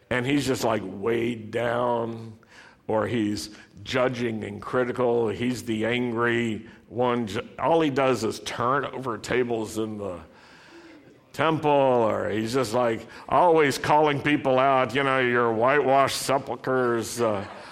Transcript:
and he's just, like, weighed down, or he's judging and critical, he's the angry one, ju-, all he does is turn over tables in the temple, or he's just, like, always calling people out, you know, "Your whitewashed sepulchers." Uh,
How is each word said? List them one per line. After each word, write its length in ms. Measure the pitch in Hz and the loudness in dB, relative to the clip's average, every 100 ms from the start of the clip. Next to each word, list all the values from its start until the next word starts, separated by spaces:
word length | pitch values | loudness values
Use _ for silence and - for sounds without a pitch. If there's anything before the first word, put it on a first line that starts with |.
| - | -4
and 160 | 123 123 | -2 0
he's 200 | 143 131 | 0 0
just, 180 | 123 | 0
like, 180 | 120 110 | 0 0
weighed 680 | 92 98 107 117 120 117 104 | -4 -6 -2 -2 -2 -6 -8
down, 880 | 113 120 120 123 117 113 113 113 110 _ - - _ - | -4 -2 0 0 -2 -4 -8 -14 -18 _ -20 -20 _ -4
or 180 | 110 101 | -2 0
he's 440 | 120 104 104 - - - - | 0 -2 -2 -8 -16 -20 -16
judging 580 | 101 131 127 120 120 110 | -4 0 0 0 -4 -6
and 160 | 101 101 | -8 -12
critical, 680 | - 127 123 117 120 120 110 | -4 -2 -2 0 0 2 0
he's 360 | 98 123 117 | -2 -4 -4
the 200 | 107 110 | -4 -2
angry 840 | 113 123 123 113 117 117 117 104 - - - | 0 0 -2 0 0 0 -2 -6 -10 -20 -8
one, 380 | 117 123 120 107 | -2 0 0 -2
ju-, 220 | 110 - - | -6 -8 -4
all 220 | 139 165 | 0 2
he 100 | 151 | 2
does 320 | 131 131 117 | 2 2 2
is 180 | 110 - | -2 -4
turn 440 | - - 120 139 | -8 -4 0 0
over 340 | 127 127 131 107 | -4 -8 -8 -8
tables 600 | - 123 120 113 107 107 | -2 0 0 -4 -4 -6
in 200 | 110 107 | -6 -6
the 220 | 98 85 82 - - - - - - - - - _ | -10 -10 -16 -20 -20 -20 -20 -20 -20 -20 -20 -20 _
temple, 380 | - 160 156 147 | -2 0 2 2
or 600 | 143 135 123 107 101 98 | 4 4 4 2 0 -2
he's 240 | 107 113 | -2 -2
just, 180 | 131 107 | 0 0
like, 320 | 123 120 110 - - - | 0 0 -2 -8 -16 0
always 500 | 135 175 160 143 131 | 4 6 6 4 2
calling 440 | - 151 151 139 | 2 4 4 2
people 360 | 147 147 135 127 | 0 0 2 2
out, 360 | 135 131 123 | 4 4 2
you 80 | 131 | 0
know, 160 | 135 131 | 2 2
"Your 340 | 123 123 117 | 2 2 2
whitewashed 720 | 110 123 143 131 139 131 - | 2 4 4 4 4 4 0
sepulchers." 960 | - 135 110 123 131 131 123 117 107 120 | 0 0 -2 -6 -2 0 2 0 -2 -2
Uh, 240 | 113 101 - - - | 0 0 -6 -12 -16